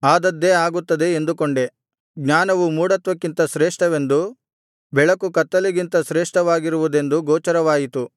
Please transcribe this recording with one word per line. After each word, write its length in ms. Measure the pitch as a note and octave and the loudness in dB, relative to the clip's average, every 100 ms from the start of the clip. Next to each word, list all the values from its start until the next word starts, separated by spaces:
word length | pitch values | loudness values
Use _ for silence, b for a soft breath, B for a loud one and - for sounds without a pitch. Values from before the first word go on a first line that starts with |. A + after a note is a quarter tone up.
ಆದದ್ದೇ 480 | C#3 E3+ F3+ E3 F3 | 4 2 2 0 2
ಆಗುತ್ತದೆ 640 | F3+ E3+ E3+ E3+ D#3+ E3 | 2 2 -2 -4 -2 0
ಎಂದುಕೊಂಡೆ. 560 | E3 D#3 D#3+ D3+ C3+ B2+ _ _ _ _ - | 0 -2 -2 -2 0 -2 _ _ _ _ -8
ಜ್ಞಾನವು 520 | C#3 D#3 F#3+ F#3 F3 | 0 0 2 0 0
ಮೂಢತ್ವಕ್ಕಿಂತ 720 | D#3 F3+ F#3 F#3 F3 F3 F3 | 0 0 0 -2 -6 -6 -2
ಶ್ರೇಷ್ಠವೆಂದು, 920 | D#3 - E3 E3+ F3 D#3 C#3 C#3 F#3 B3+ _ _ _ _ _ | -2 0 -2 0 0 0 0 0 -2 -10 _ _ _ _ _
ಬೆಳಕು 380 | C#3 D3+ F#3 F#3+ | 0 2 2 0
ಕತ್ತಲಿಗಿಂತ 680 | E3+ D#3 F#3 G3 F3+ F3 F3 | -2 0 0 0 -2 0 -2
ಶ್ರೇಷ್ಠವಾಗಿರುವುದೆಂದು 1300 | D#3 D#3+ E3+ F#3 F3 E3+ D#3+ D#3+ D#3 D3 C#3+ D3+ | 0 -2 0 0 2 0 0 -2 0 0 0 -2
ಗೋಚರವಾಯಿತು. 880 | D3+ D#3 D#3+ E3+ D#3+ D3 C#3 C3 A#2+ | 2 0 2 0 2 0 -2 -6 -8